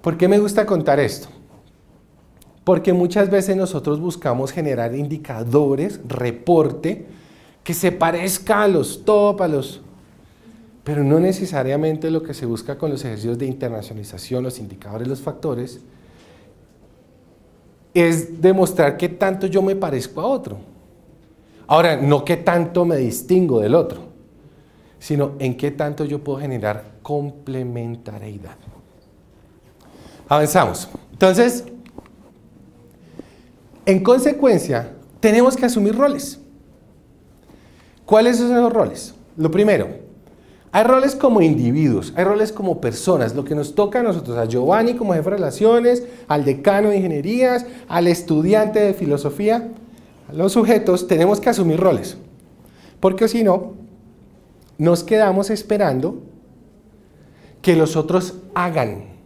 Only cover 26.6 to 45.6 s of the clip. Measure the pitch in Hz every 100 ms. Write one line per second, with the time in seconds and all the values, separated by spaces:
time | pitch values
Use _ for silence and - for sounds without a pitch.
26.6 | 104 107 - - - 147 143 139 - 131
27.6 | 123 120 117 117 - 104 104 101 82 -
28.6 | - - - _ _ _ _ _ _ _
29.6 | _ _ - - - - - 147 151 185
30.6 | 139 - - - - - 190 185 240 240
31.6 | - - - - - _ - _ - -
32.6 | - _ - _ - - - _ _ _
33.6 | _ - - 190 190 254 285 285 277 190
34.6 | - 123 117 - - - 220 220 247 254
35.6 | 240 240 202 226 285 277 - - - -
36.6 | - - _ _ _ _ _ _ _ -
37.6 | _ _ _ _ - 214 240 240 240 240
38.6 | 240 226 156 - - - - - 160 175
39.6 | 208 180 92 - - - - - _ -
40.6 | - 185 226 262 269 269 269 220 160 143
41.6 | 120 139 151 107 - - 185 208 214 214
42.6 | 190 175 120 113 - 170 113 123 139 151
43.6 | 147 - 202 247 240 170 120 120 113 123
44.6 | 131 202 226 240 214 170 165 202 160 135